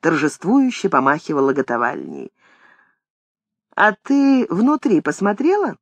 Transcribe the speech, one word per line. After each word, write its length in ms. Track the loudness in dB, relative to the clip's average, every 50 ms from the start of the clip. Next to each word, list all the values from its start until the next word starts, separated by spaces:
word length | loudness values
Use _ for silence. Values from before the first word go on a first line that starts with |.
торжествующе 880 | 0 0 0 0 -2 -2 -4 -4 -4 0 2 2 2 0 -2 -4 -4 0
помахивала 640 | 0 2 2 2 0 -2 -4 -6 -2 0 0 0
готовальней. 800 | 0 -2 -2 -4 -2 -2 -2 -4 -4 -6 -12 -12 -12 -14 -14 -16 _ _ _ _ _ _ _ _ _ _ _ _ _ _ _ _ _ _ _ _ _ _ _ _ _ _ _ _ _
"А 160 | 0 0 0
ты 540 | 0 _ _ 0 2 2 4 4 4 2 2 0
внутри 520 | 0 0 2 2 2 0 0 2 0 2
посмотрела?" — 760 | 0 -2 -4 0 0 0 0 2 0 0 2 2 0 -2 -4 _